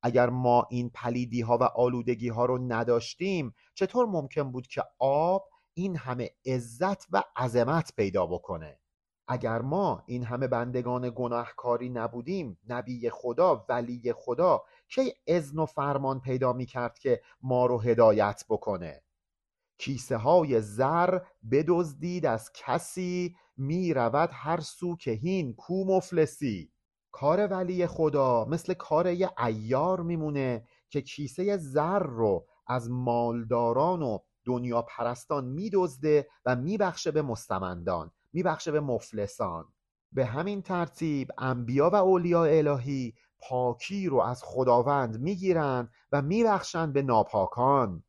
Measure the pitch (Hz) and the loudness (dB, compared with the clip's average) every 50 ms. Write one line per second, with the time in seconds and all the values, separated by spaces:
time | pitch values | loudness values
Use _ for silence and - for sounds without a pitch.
0 | - 120 120 127 123 120 123 127 127 123 120 120 117 - 123 123 123 120 - - | -2 2 4 4 4 4 2 0 2 4 4 4 4 2 -2 -4 -4 -6 -8 -6
1 | - 120 120 123 123 120 110 120 117 110 123 113 127 117 - - 123 127 127 123 | -6 -4 -2 -2 -4 -2 -2 -4 0 2 2 2 2 2 2 2 2 2 2 0
2 | 117 113 123 113 117 120 113 110 123 123 127 127 127 123 117 113 117 117 120 117 | -2 -2 -2 -2 -2 -4 -2 0 0 0 0 -2 -2 -2 -2 -2 2 2 2 0
3 | 117 - - _ 175 196 196 175 147 117 - _ _ _ _ - 196 190 - 247 | 0 -4 -10 _ -4 -2 -2 -2 -4 -6 -8 _ _ _ _ -4 -4 -2 0 0
4 | 247 220 196 165 143 135 - 156 143 135 123 127 123 - - - - - _ _ | 0 0 0 -4 -4 -4 -4 -4 -4 -4 -4 -10 -10 -8 -6 -6 -6 -8 _ _
5 | 123 135 139 147 160 175 185 196 190 - _ _ _ _ _ - 180 196 180 156 | 0 2 2 2 2 2 0 0 -2 -6 _ _ _ _ _ -6 -4 -4 -4 -4
6 | - 131 123 123 123 - _ _ _ 131 131 127 120 117 117 117 170 190 202 196 | -6 -6 -6 -6 -6 -8 _ _ _ -4 -4 -4 -4 -8 -6 -4 -2 -2 -2 -4
7 | - _ 170 139 - - _ - 123 127 113 123 117 120 147 165 160 - - - | -8 _ -2 -2 -2 -2 _ -4 -4 0 2 2 2 4 2 0 -2 -4 -2 -2
8 | 107 98 92 98 90 80 90 87 - - 95 82 78 76 67 _ _ _ _ _ | -2 0 2 0 0 0 -2 -6 -6 -8 -10 -10 -10 -14 -18 _ _ _ _ _
9 | _ _ _ _ _ - 123 127 135 117 113 117 120 135 147 185 202 175 117 90 | _ _ _ _ _ -6 -6 -4 -2 -2 -2 -2 -2 -2 -2 0 0 0 -2 -4
10 | - - 117 123 123 113 123 123 135 127 127 117 120 123 123 123 123 120 123 123 | -6 -8 -6 -6 -6 -6 -4 -4 -2 -2 -2 -2 -2 -4 -4 -4 -4 -2 -4 -4
11 | 127 127 117 123 127 120 120 117 117 117 - - - 123 120 120 123 127 123 120 | -4 -6 -4 -4 -4 -2 -2 -4 -4 -6 -12 -8 -2 -2 -2 -2 -2 -6 -6 -6
12 | 110 117 113 120 117 135 185 196 165 123 92 85 _ 107 123 120 123 123 127 120 | -6 -6 -6 -8 -8 -6 -6 -6 -6 -8 -10 _ _ -8 -8 -8 -6 -8 -10 -4
13 | 117 117 - - - 127 117 120 175 185 156 117 - - 127 120 120 120 123 123 | -4 -4 -4 -4 -6 -4 2 2 4 4 4 2 0 -4 -2 -2 -2 -4 -8 -6
14 | 110 120 117 - - - 120 127 170 180 156 - - _ _ _ _ _ - - | -4 -4 -4 -4 -4 -6 -2 0 2 2 2 2 -2 _ _ _ _ _ -2 -2
15 | 269 247 - _ _ - 165 175 156 139 143 156 160 151 - - 139 143 143 139 | -2 -2 -2 _ _ 0 0 0 0 -4 -4 -2 -4 -2 -2 -2 -2 0 0 0
16 | 139 131 135 131 131 135 127 127 131 127 123 127 127 117 - 127 120 117 - _ | 0 -2 -4 -4 -4 -4 -2 0 0 0 0 -2 -4 -8 -6 -6 -6 -6 -6 _
17 | - 135 120 110 _ _ - _ - 131 127 123 123 123 123 117 110 120 117 110 | 0 0 0 0 _ _ -20 _ -4 0 2 2 4 4 2 2 2 2 6 8
18 | 117 113 104 107 104 101 104 - - _ 110 104 - 110 101 90 87 80 71 - | 8 8 8 8 4 2 2 -4 -4 _ -4 -2 -2 -4 -6 -4 -6 -10 -12 -14
19 | _ _ _ _ _ _ _ _ _ _ _ _ _ _ _ _ - - 135 120 | _ _ _ _ _ _ _ _ _ _ _ _ _ _ _ _ -8 -8 -8 -8
20 | - - 135 113 107 131 170 180 165 147 127 113 110 104 101 107 131 135 160 170 | -4 -4 -4 -2 2 6 6 6 6 4 2 0 0 0 -2 0 0 2 2 2
21 | 175 180 185 180 180 - _ _ - 110 120 139 156 156 180 175 180 156 139 135 | 2 2 2 -2 -4 -8 _ _ -6 0 2 2 4 4 2 2 2 -2 -4 -8
22 | 147 175 180 180 160 147 113 113 113 - _ - - - 127 170 - - - - | -8 -6 -6 -2 0 0 0 0 -4 -10 _ -16 -6 -2 -2 -2 -2 -6 -8 -6
23 | 185 180 180 180 180 175 175 _ _ _ _ - 135 135 156 180 185 170 156 131 | -4 -4 -2 -2 -4 -4 -6 _ _ _ _ -8 -4 -2 -2 0 0 0 2 2
24 | 120 117 113 143 165 165 - - - 151 165 175 151 - - - - 175 170 170 | 2 2 2 2 0 0 -2 -8 -4 -4 -4 -4 -4 -8 -12 -8 -6 -6 -6 -4
25 | - 135 117 107 113 175 190 190 165 127 113 - - - 175 190 190 190 190 185 | -4 -4 -4 -2 -2 -2 -2 -2 -2 -4 -6 -12 -8 -6 -4 -2 0 2 2 0
26 | 175 - 180 170 156 143 - - 151 131 107 92 80 - _ _ _ _ _ _ | 0 0 2 2 2 2 0 -4 -4 -4 -4 -4 -6 -12 _ _ _ _ _ _
27 | _ _ - - 135 143 160 190 208 202 190 185 185 175 185 180 175 170 175 - | _ _ -14 -4 0 0 2 2 2 0 0 -2 -2 -2 0 0 0 -2 0 0
28 | 160 156 143 147 135 131 123 117 110 113 151 170 - - 185 - - - 156 156 | 0 2 4 4 4 4 4 2 2 0 -2 -4 -2 -4 -6 -6 -2 0 0 2
29 | 175 180 175 175 185 180 - - 123 120 113 110 107 110 127 131 151 180 185 185 | 2 2 2 0 0 -2 0 -2 -2 -2 -2 -2 -2 0 0 2 2 2 0 0
30 | 175 165 170 165 156 151 147 143 135 131 123 113 117 _ _ _ _ _ - 147 | -2 -2 -2 -2 -2 -2 -2 0 0 0 -2 -4 -6 _ _ _ _ _ -6 -6
31 | 135 - - - 147 131 - - 180 202 202 196 160 139 131 151 147 165 190 202 | -6 -6 -10 -8 -8 -8 -6 -4 -2 0 0 -2 -4 -2 0 0 0 2 2 0
32 | 185 147 123 113 117 107 98 87 - _ _ _ _ - 120 127 117 117 123 123 | 0 -2 -2 0 2 2 2 2 -2 _ _ _ _ -4 -4 -2 -2 -2 -4 -2
33 | 127 123 117 120 120 117 117 120 117 113 123 120 120 117 117 127 147 175 185 175 | 0 0 2 2 2 0 0 -2 -2 0 0 2 2 2 2 2 2 2 2 0
34 | 156 127 110 95 _ _ _ _ _ 123 123 123 123 123 120 117 117 120 - - | 0 -2 -2 -4 _ _ _ _ _ -2 -2 -2 -2 0 0 -2 -2 -2 -6 -4
35 | 120 117 123 123 - _ 156 143 131 123 131 156 196 220 185 196 180 170 131 131 | -4 -4 -4 -6 -6 _ -4 -4 -4 -4 -6 -6 -6 0 2 2 2 2 -2 -2
36 | 139 156 151 151 143 - _ _ _ 123 127 123 123 160 202 214 208 185 165 - | 2 4 4 4 4 2 _ _ _ -2 0 0 0 -2 0 0 0 0 0 -2
37 | - - 147 156 151 135 113 107 - - 98 92 95 90 90 87 85 92 92 85 | -4 -2 0 0 0 0 -4 -6 -6 -6 -4 -4 -4 -4 -6 -6 -4 -2 -2 -2
38 | 78 80 _ _ _ _ _ 160 185 180 160 - - 170 147 151 147 139 123 113 | -4 -8 _ _ _ _ _ -2 0 0 -2 -2 -4 -2 -2 -2 0 0 -2 -4
39 | - - - 107 101 101 - - 117 95 85 82 80 _ _ _ _ _ _ _ | -4 -6 -6 -6 -6 -6 -4 -4 -4 -4 -4 -8 -10 _ _ _ _ _ _ _
40 | _ _ - 135 131 117 110 135 170 196 208 202 185 - 190 175 170 160 - - | _ _ -4 -2 -2 -2 -2 -4 -4 -4 -4 -6 -6 -4 -2 -2 -2 -4 -4 -4
41 | 165 160 151 139 131 123 - - - 131 131 123 120 113 123 139 147 170 175 208 | -2 -2 0 -2 -2 -4 -6 -6 -2 -2 -2 -2 -2 0 2 4 4 6 6 6
42 | 190 185 190 180 175 175 170 170 165 156 151 160 151 147 143 135 120 135 143 135 | 6 6 6 4 4 4 4 4 4 6 6 6 4 4 2 0 -2 -4 -4 -4
43 | 127 117 113 _ _ _ _ _ - - 131 127 127 123 120 120 - - 190 202 | -4 -6 -8 _ _ _ _ _ -12 -6 -2 0 0 0 -2 -2 -6 -8 -6 -4
44 | 190 175 139 123 92 107 127 127 - - - 123 131 123 120 120 120 127 143 143 | -4 2 2 2 2 2 0 -6 -8 -8 -2 0 4 6 6 4 4 4 2 0
45 | 131 117 110 110 127 165 208 180 185 190 180 165 151 143 131 123 120 117 _ _ | 0 -2 -4 -4 -4 -4 -4 -2 0 2 2 2 2 0 0 -2 -4 -6 _ _
46 | _ _ - 143 139 143 180 220 233 220 208 185 - - - 170 165 156 135 139 | _ _ -2 -2 0 0 2 2 4 4 2 2 0 -4 -4 -2 -2 0 0 0
47 | 139 131 120 110 98 - - 107 95 - - - 120 131 139 139 127 104 90 82 | 2 4 4 4 4 4 2 0 0 0 0 2 2 4 4 4 2 0 -2 -6
48 | - | -12